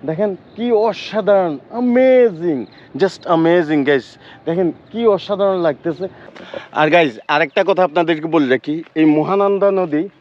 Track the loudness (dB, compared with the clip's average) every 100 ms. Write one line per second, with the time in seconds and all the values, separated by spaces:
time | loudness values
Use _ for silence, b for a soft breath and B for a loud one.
0 | -8 -4 -4 -4 -14 -8 0 0 0 -4
1 | -8 -4 2 2 2 -4 -10 -4 0 2
2 | 4 4 4 0 -4 -4 -6 B B -4
3 | -4 -4 -2 2 4 2 2 0 2 0
4 | -2 -20 B B -6 -2 -2 -4 -12 -2
5 | 0 0 -2 -2 -2 0 -2 -4 -6 -6
6 | -10 B B B B B B -2 2 4
7 | 2 -2 -2 -2 0 -2 0 0 0 0
8 | -2 -2 0 0 2 0 -2 -8 -6 2
9 | 2 4 0 0 0 2 2 0 -2 -4
10 | -4 _